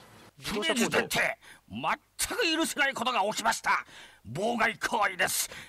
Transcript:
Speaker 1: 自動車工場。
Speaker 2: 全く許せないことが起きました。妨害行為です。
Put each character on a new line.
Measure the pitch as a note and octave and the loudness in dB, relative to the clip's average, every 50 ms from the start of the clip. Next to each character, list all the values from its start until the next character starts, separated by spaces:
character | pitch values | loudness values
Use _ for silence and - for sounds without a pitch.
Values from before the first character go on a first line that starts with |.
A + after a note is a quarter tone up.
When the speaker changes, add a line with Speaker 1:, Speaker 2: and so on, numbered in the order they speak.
| - - - - - - - - | -20 -20 -20 -20 -20 -20 -20 -14
Speaker 1:
自 | C3+ - F#3 | -8 -6 -4
動 | G#3 G#3 | -2 0
車 | D#4+ D4+ | 0 2
工 | A#3+ | 2
場。 | G3+ D#3+ | 2 2
Speaker 2:
全 | - - - D3+ - - G3 D3 - - - - - - _ - G2 A#2 C#3+ E3 A3 - _ _ _ - - - F4 | 2 0 0 0 0 0 0 0 0 -4 -10 -20 -20 -20 _ -12 -10 -4 -2 -2 -2 -2 _ _ _ -6 -6 -4 0
く | A4 A#4 E4 D#4+ D#4+ | 0 2 2 4 2
許 | D#4+ | 2
せ | - - D#4+ | 0 2 2
な | C#4 C4+ | 0 0
い | C4 | 0
こ | - A#3 | 0 -2
と | B3+ B3 | 0 2
が | G#3+ | 2
起 | F#3+ G#3+ - - | 2 0 0 0
き | G#3 | 0
ま | A3+ A3 | 0 0
し | - | 0
た。 | - F#3 F#3+ C#3+ - - - - - - - - - F#2+ | 2 2 2 2 0 -4 -14 -20 -20 -20 -20 -20 -14 -10
妨 | A#2+ F3 G#3 A#3 A#3+ A3 | -6 -2 0 0 2 2
害 | A3 A#3 G3 - | 2 2 0 0
行 | - - A#3+ A3 G3+ | -4 0 2 2 2
為 | G3 F#3 | 2 2
で | F3 F#3 - | 2 0 0
す。 | - - - - - - - | 2 0 -2 -4 -6 -12 -16